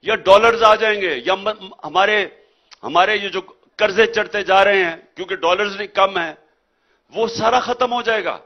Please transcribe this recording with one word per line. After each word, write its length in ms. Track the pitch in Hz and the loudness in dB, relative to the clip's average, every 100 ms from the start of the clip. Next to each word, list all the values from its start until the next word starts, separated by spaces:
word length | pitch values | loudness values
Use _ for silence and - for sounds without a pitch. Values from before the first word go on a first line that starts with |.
| 147 | -4
या 100 | 214 | -4
dollars 480 | 175 196 226 226 | 4 6 6 4
आ 120 | 226 214 | 4 4
जाएंगे, 480 | 214 208 185 135 123 | 2 -2 -2 -4 -4
या 80 | 190 | -4
म-, 340 | 196 214 190 - | -4 -8 -14 -16
हमारे, 640 | 156 160 196 214 185 - _ _ _ _ | -6 0 2 2 -2 -8 _ _ _ _
हमारे 320 | 110 156 190 214 | -4 0 2 0
ये 140 | 202 | -4
जो 120 | 180 180 _ _ - | -8 -10 _ _ -4
कर्जे 260 | 214 196 226 | -2 2 0
चढ़ते 380 | 226 208 208 | 0 -4 -6
जा 200 | 185 190 | 0 2
रहे 200 | 196 196 | 4 2
हैं, 240 | 180 160 _ - | 0 -4 _ -16
क्योंकि 200 | 180 190 | -10 -4
dollars 420 | 160 185 208 196 | -2 0 -2 -6
नहीं 100 | 202 | -8
कम 320 | - 196 190 | 0 0 0
है, 180 | 165 151 _ _ _ _ _ _ _ 151 | -8 -10 _ _ _ _ _ _ _ -6
वो 120 | 226 | -6
सारा 320 | - 220 254 | -2 0 0
खत्म 340 | 233 247 247 | -2 -4 -2
हो 80 | 240 | -2
जाएगा। 380 | 226 220 175 101 | -4 -4 -4 -10